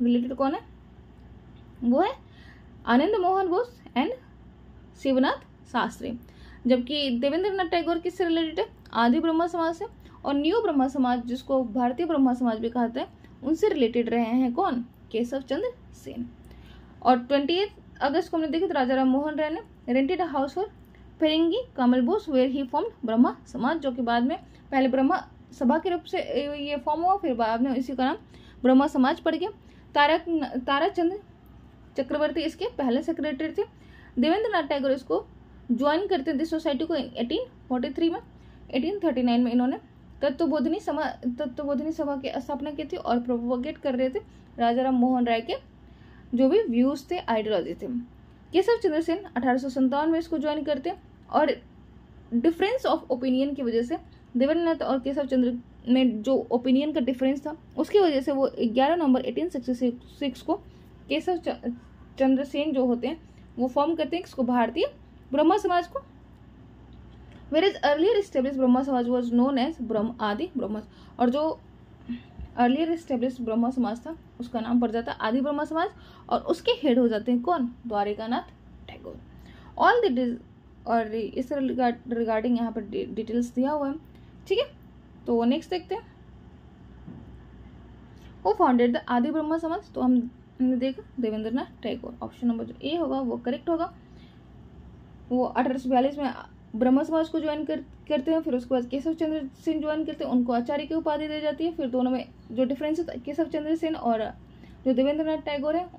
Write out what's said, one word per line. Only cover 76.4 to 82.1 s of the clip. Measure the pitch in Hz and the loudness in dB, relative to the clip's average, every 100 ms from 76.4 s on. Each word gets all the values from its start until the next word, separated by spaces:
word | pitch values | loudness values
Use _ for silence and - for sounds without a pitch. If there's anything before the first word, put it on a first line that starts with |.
उसके | - 339 - 480 | -2 -2 0 0
हेड | 285 240 | 2 4
हो | 240 | 4
जाते | 220 226 | 2 0
हैं | 247 | 0
कौन? | 240 339 240 - 240 | 0 -2 -2 -6 -6
द्वारिकानाथ | 208 202 208 220 269 370 - - - - | -2 -2 -4 -4 -4 -6 -20 -20 -20 -20
टैगोर। | - - - - - - - - - | -18 -16 -18 -20 -20 -20 -20 -18 2
All | 320 480 | 4 6
the | 427 247 | 4 2
dis-, | 247 233 - - - - - | 0 -4 -10 -20 -20 -14 -2
और | 233 220 220 | -2 0 -4
इस | 208 - 254 | -6 -6 -4
regard-, | 285 262 247 247 240 254 | -2 -2 0 0 -2 -6